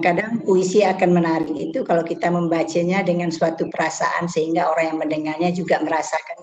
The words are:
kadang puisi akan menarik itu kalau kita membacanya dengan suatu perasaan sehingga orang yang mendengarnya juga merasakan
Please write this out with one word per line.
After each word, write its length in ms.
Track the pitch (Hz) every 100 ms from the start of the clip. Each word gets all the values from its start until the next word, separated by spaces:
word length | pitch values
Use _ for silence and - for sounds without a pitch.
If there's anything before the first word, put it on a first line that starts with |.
kadang 400 | 175 175 220 233
puisi 400 | - 185 185 208
akan 320 | 190 - 180 175
menarik 400 | 170 160 156 151
itu 320 | - 269 202
kalau 160 | 170
kita 240 | 165 165 175
membacanya 720 | 175 170 165 160 175 170 196
dengan 320 | 180 175 170
suatu 400 | - 165 165 170
perasaan 560 | - 160 - 147 165 175
sehingga 400 | 165 160 170 160
orang 240 | 160 160
yang 80 | 160
mendengarnya 500 | 151 156 156 156 180 180
juga 240 | 160 156
merasakan 580 | 151 160 - 160 - -